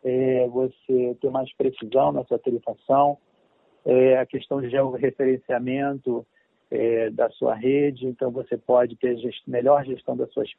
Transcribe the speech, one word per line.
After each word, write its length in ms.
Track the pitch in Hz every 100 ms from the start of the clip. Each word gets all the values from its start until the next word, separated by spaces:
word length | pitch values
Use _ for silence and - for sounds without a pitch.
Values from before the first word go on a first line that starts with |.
é, 440 | 131 127 131 127 123
você 680 | 120 131 - _ 131 123 120
ter 100 | 135
mais 200 | 131 127
precisão 560 | - 131 127 110 127 147
na 140 | 143
sua 140 | 127 117
tarifação, 800 | - 120 - 113 _ 135 143 143 _ _ _ _ _ _ -
é, 320 | 127 131 131
a 80 | 127
questão 340 | 139 - 139
de 80 | 127
georreferenciamento, 1600 | 131 135 127 131 - 135 131 _ 127 123 135 139 139 131 117 110 _ _ _ _
é, 380 | 120 117 113 113
da 200 | 110 120
sua 240 | - 127
rede, 520 | 113 123 139 147 127 127
então 240 | 123 131
você 260 | 120 120 117
pode 380 | - 123 123 117
ter 200 | 127 117
gest-, 300 | 117 - -
melhor 360 | 123 123 143
gestão 320 | 135 127 - 127
das 160 | 127
suas 200 | - -